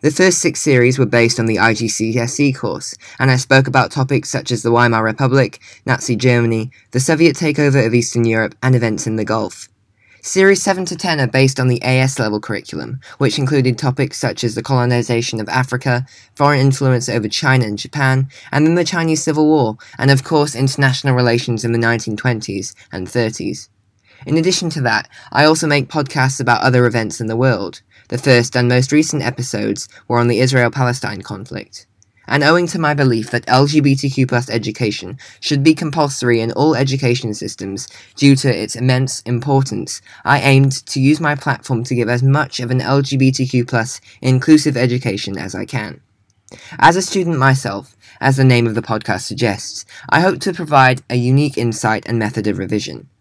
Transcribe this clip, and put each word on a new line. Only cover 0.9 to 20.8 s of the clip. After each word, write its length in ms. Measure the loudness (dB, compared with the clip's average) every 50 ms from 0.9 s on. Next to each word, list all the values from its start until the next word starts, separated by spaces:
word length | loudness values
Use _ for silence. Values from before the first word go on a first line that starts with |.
| 2 2
were 80 | 0 2
based 320 | 4 2 2 2 2 0
on 80 | -2 -2
the 100 | 0 2
I 160 | 2 2 2
G 140 | 0 -4 -6
C 280 | -4 -4 -4 -2 -2 -2
S 200 | -2 -4 -2 0
E 140 | 0 0 0
course, 400 | -2 -6 -6 -6 -6 -10 -14 -16 -16 -20 -20 -8 -2
and 140 | 0 2
I 60 | 2 0
spoke 280 | 2 4 4 4 4
about 240 | 4 2 2 2 2
topics 400 | 0 -4 -2 0 0 -2 -2 -4
such 220 | -8 -6 -4 -4
as 100 | -6 -2
the 100 | 0 2
Weimar 320 | 2 4 4 4 2 0 0
Republic, 560 | -2 -2 0 0 2 2 2 2 0 -2 -12 -20 -20 -20 _ _ -4
Nazi 280 | -4 -4 -2 -4 -4
Germany, 540 | 0 2 2 2 2 2 0 0 -2 -4 -8 _ _ _ _
the 80 | -4 -4
Soviet 360 | 0 0 2 4 4 2 2
takeover 480 | 2 -2 -2 0 2 2 2 4 2 2
of 120 | 2 2
Eastern 300 | 0 0 0 -2 0 0
Europe, 280 | 2 2 0 -2 -2 -6 _
and 140 | 0 2 2
events 320 | 2 2 0 -2 -4 -4 -6
in 80 | -4
the 100 | -4 -4
Gulf. 440 | -2 -2 -4 -4 -6 -10 -14 -20 _ _ _ _ _ _ _ _ _ _ _
Series 400 | _ -6 0 4 6 6 4 4
seven 220 | 2 -2 -2 -2 -2
to 140 | -6 -6 -6
ten 240 | -4 -4 0 0
are 60 | 0 0
based 340 | 2 4 4 4 2 2
on 80 | 0 0
the 100 | 0 0
A 200 | 0 0 2 2
S 180 | 2 0 0 -2
level 220 | -2 -2 -2 -4
curriculum, 580 | -4 -6 -8 -8 -8 -10 -10 -10 -10 -10 -12 -14 -14 -18 -6 _
which 200 | -2 -2 0 0
included 380 | -2 0 2 2 2 2 0 0
topics 400 | -2 -4 -2 -2 -4 -4 -4 -4
such 260 | -4 -4 -4 -2 -4
as 100 | -4 -4
the 80 | -4
colonization 800 | -4 -2 0 0 2 2 2 0 0 0 -2 -2 -2 -4 -6 -8
of 80 | -8 -4
Africa, 580 | -2 -2 -2 -2 -4 -4 -2 -2 -2 -2 -2 -8 -14 -20 -20 _ _
foreign 240 | 0 2 2 4 4
influence 480 | 4 2 2 2 0 0 0 0 0 -2
over 220 | -4 -2 -4 -4
China 340 | -6 -2 0 2 2 2 2
and 140 | 0 -4 -8
Japan, 500 | -8 -10 -4 -2 0 0 2 0 -2 -4 -6 -20 -14 -4
and 160 | 0 2 2 4
then 80 | 2
the 80 | 2 0
Chinese 400 | 0 -2 -2 0 0 -2 -2 -2
Civil 240 | -2 0 2 2 4
War, 300 | 4 2 2 0 -2 -8 -14 -20 -8 -2
and 140 | 2 2
of 140 | 2 2 2
course 300 | 0 0 0 0 0 -2
international 600 | -2 -2 -2 0 0